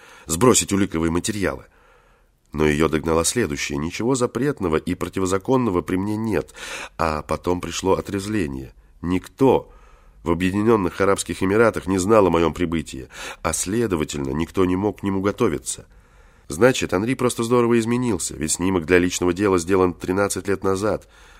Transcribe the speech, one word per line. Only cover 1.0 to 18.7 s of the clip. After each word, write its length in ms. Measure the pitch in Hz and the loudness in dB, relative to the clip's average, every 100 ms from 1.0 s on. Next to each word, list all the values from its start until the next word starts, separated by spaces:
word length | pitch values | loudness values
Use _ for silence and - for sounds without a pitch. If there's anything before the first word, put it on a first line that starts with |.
| 82 | 0
материалы. 540 | 82 85 104 87 67 - _ _ _ _ _ _ _ _ | 0 -2 -4 -4 -4 -12 _ _ _ _ _ _ _ _
Но 140 | - 78 | 0 2
её 220 | 73 80 | 4 2
догнала 360 | 76 73 80 | 2 0 0
следующая. 520 | 82 - 98 73 - 71 | 2 0 -2 -2 -4 -4
Ничего 360 | 78 - 110 | -4 -4 -2
запретного 640 | 135 120 - 139 135 92 78 | 0 -2 -2 -2 -2 0 0
и 180 | 80 | -2
противозаконного 880 | 90 87 98 92 95 92 131 120 90 | -6 -4 -2 0 -2 0 0 2 0
при 140 | 82 92 | 0 -2
мне 200 | 101 107 | -2 -4
нет. 380 | 113 90 - - - - - _ | -2 -2 -4 -12 -14 -12 -14 _
А 240 | 82 78 | -2 -2
потом 380 | - 78 - 90 | -4 -4 -2 -4
пришло 340 | 85 82 92 | -4 -4 0
отрезвление. 800 | 87 78 98 98 107 78 65 64 - _ - | 0 0 -6 -4 -2 -2 -6 -12 -18 _ -10
Никто 720 | 82 90 - _ 135 87 - - - - - - | -2 -2 -4 _ 4 4 0 -20 -20 -20 -20 -12
в 80 | - | -4
Объединённых 720 | 85 92 98 107 113 87 - | 0 0 2 4 4 2 0
Арабских 420 | 98 98 - 90 | 0 0 -2 -2
Эмиратах 440 | 95 101 117 87 78 | 0 2 2 -2 -2
не 120 | 95 | -2
знал 280 | 90 110 95 | 4 4 6
о 40 | |
моём 220 | 82 82 | 4 2
прибытии, 560 | 76 87 82 73 67 64 - - - | 0 -2 -2 -6 -12 -14 -14 -14 -6
а, 120 | - | -4
следовательно, 760 | - - 110 117 87 76 73 67 | -4 -2 -2 0 0 -2 -4 -4
никто 360 | 69 82 - 92 | -4 -4 0 0
не 100 | 90 | 2
мог 240 | 104 95 | -2 -2
к 20 | |
нему 200 | 101 98 | -4 -2
готовиться. 640 | 98 98 117 71 - - - - _ - - _ _ | -2 0 -2 -2 -8 -12 -14 -20 _ -20 -20 _ _
Значит, 440 | 73 120 127 - | 2 4 4 0
Анри 220 | 90 113 | 0 0
просто 280 | 127 123 - | 0 -2 0
здорово 360 | 117 123 117 117 | 0 2 4 2
изменился, 560 | 113 120 127 92 - | 2 -2 0 -2 -4
ведь 180 | 67 78 | -6 -4
снимок 320 | - 87 | -2 0